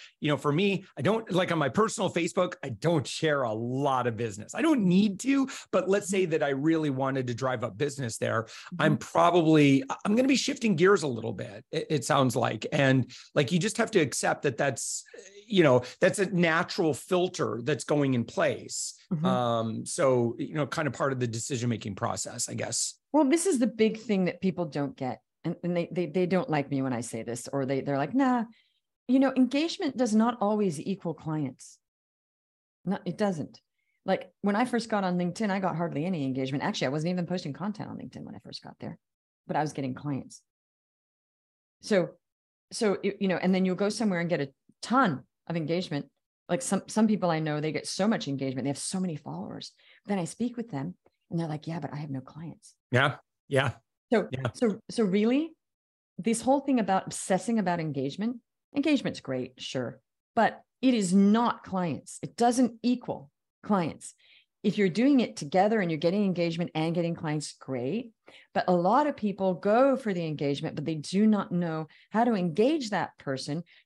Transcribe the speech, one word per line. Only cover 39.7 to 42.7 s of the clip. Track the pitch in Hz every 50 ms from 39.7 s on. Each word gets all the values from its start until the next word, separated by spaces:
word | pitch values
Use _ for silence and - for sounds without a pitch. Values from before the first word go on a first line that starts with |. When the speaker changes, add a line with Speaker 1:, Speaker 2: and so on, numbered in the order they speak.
| 147
Speaker 2:
getting | - 135 131 127
clients. | - - 147 143 127 - - - - _ _ _ _ _ _ _ _ _ _ _ _ _ _ _ _ _ _ _ _ _ _ _ _ _ _ _ _
So, | - - 214 190 170 156 - _ _ _ _ _ _ _ _ _ _ _